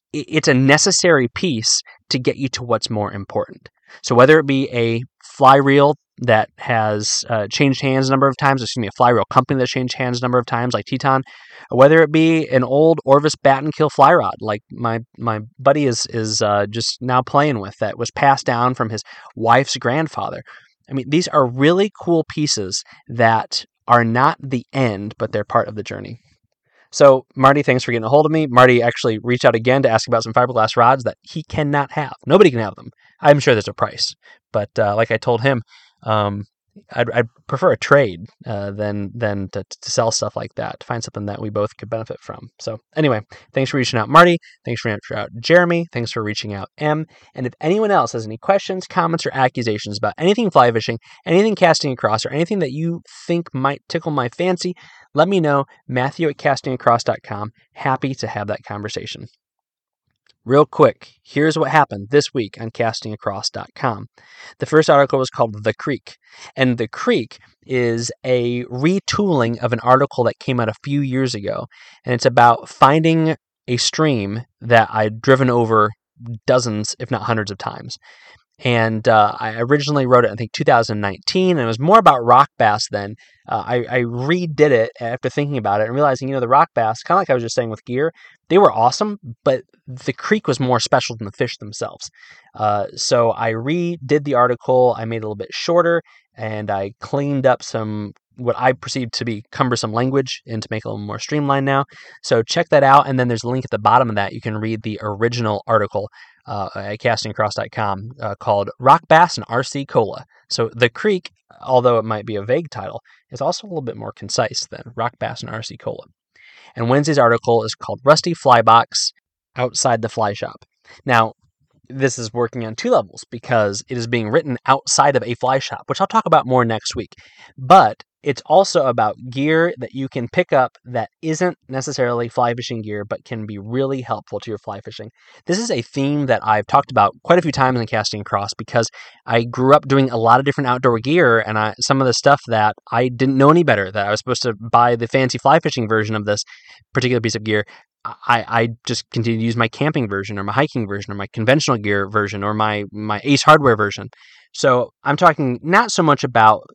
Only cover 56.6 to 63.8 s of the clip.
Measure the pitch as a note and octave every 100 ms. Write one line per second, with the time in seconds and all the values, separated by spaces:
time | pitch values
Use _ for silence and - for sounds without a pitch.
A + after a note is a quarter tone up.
56.6 | - B2+ - A#2 - A2 - G#2 G#2+ -
57.6 | _ - C#3 C3 C3+ C3+ A2 G#2 G#2 G#2
58.6 | - G#2 G#2+ - - - - _ _ _
59.6 | _ _ _ _ _ _ _ _ - C#3
60.6 | D3+ - C3+ - - _ _ C#3 D#3 D#3
61.6 | C#3 D#3 C#3+ G2+ G#2 C#3 - C#3 G#2 -
62.6 | A2+ - A2+ A2 A2 G#2+ - G2 - -
63.6 | G2 -